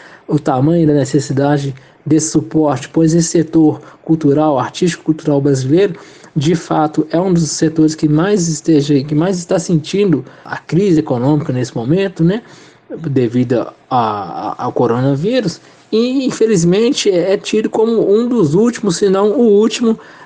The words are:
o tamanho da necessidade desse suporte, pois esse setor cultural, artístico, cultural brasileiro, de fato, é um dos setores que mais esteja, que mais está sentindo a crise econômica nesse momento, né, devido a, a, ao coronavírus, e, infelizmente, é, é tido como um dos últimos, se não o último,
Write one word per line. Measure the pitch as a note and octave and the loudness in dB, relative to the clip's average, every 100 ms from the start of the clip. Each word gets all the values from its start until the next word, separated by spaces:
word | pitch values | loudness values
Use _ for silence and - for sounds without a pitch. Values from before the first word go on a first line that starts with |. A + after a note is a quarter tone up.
| - - - | -20 -20 -4
o | D3 | -2
tamanho | D#3 C3 D3 E3+ D3+ | 0 0 2 2 4
da | |
necessidade | D3 C3 D3 C3+ C3+ C#3+ D3 C#3 C3 - _ | 2 2 -2 -2 -2 0 0 -2 -10 -20 _
desse | - D#3 D#3 | 0 0 2
suporte, | D#3+ D#3 D#3 D3+ C3+ - | -2 -2 0 0 -2 -4
pois | D#3+ D#3+ | 0 2
esse | E3+ E3 | 2 0
setor | F3 D#3 E3 D3+ D3+ - - | -2 0 2 2 0 -12 -16
cultural, | - D#3+ D3+ C#3 D#3 C3+ | -2 0 2 2 2 0
artístico, | A#2 - F3+ - | -4 -2 -4 -2
cultural | - D#3 - C#3 | -4 -4 0 0
brasileiro, | C#3 C3 C3 E3 G3+ - - - - D#3+ | 0 0 2 2 0 -4 -16 -20 -8 -2
de | C#3+ | 0
fato, | E3+ - D#3+ D#3 D#3 D3+ | -2 -2 -2 0 -2 -2
é | E3 | -2
um | F#3+ | 0
dos | E3+ D#3 | 0 0
setores | - D#3+ D#3+ D#3 | -2 -2 2 0
que | D#3 D#3 | 0 0
mais | D3+ F#3 G#3 E3+ | 0 2 0 -2
esteja, | D3+ - D3+ C#3 C#3+ | -4 2 2 2 0
que | D3 | 0
mais | D3+ F3 F3+ | -2 0 -4
está | - F#3 | -2 -4
sentindo | F3 E3 D3+ F#3+ G3+ C#3 - - | 0 -2 0 -2 0 0 -2 -20
a | - - | -14 -14
crise | - D#3 G3+ D#3 | -2 0 2 2
econômica | - B2 C3 D3+ - | 0 -2 0 0 -2
nesse | B2+ A#2+ | -4 -4
momento, | B2 A#2 F3+ G3 F#3 | -6 -2 -2 -2 0
né, | E3 A3 - - - _ _ B3 D#3+ | 0 0 -6 -20 -20 _ _ -12 -4
devido | C3 A#2+ A#2+ A#2+ A#2+ | -2 0 -2 -2 -2
a, | - - _ | -4 -14 _
a, | B2+ A2 - - - - - | -2 -2 -4 -8 -8 -10 -8
ao | - | -8
coronavírus, | - A#2+ A#2 C3+ C#3 F#3+ C4 G#3 - - - _ | -2 0 0 0 -2 -2 -2 -4 -8 -20 -20 _
e, | G#3+ A#3+ C4+ B3+ | -2 0 -2 -4
infelizmente, | - A3 G3 E3+ F#3+ A#3 - G#3 | -2 0 2 2 2 0 0 0
é, | F3+ F3+ | 0 0
é | G3+ | -2
tido | - G#3+ A3 | 0 -2 -2
como | - A3+ A3+ E3 | 0 0 2 2
um | G#3+ A#3+ | 2 2
dos | A#3+ D#3 | 0 2
últimos, | E3 A#3+ A#3+ G3+ E3+ | 2 2 0 -4 0
se | G3+ | 0
não | F#3+ G#3 | 2 2
o | G3+ A#3+ G3+ | 2 4 4
último, | A3 - A3+ A3+ - - | 4 0 -2 -2 -8 -20